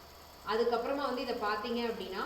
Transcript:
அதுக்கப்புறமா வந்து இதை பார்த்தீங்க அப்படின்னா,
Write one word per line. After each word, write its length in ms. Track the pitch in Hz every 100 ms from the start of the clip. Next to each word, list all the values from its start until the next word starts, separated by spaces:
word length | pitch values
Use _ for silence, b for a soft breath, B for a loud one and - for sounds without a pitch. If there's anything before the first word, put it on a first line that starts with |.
| - - - - -
அதுக்கப்புறமா 480 | 220 233 233 254 277
வந்து 260 | 262 247
இதை 120 | 240
பார்த்தீங்க 520 | - 208 214 240 233 233
அப்படின்னா, 360 | 196 185 190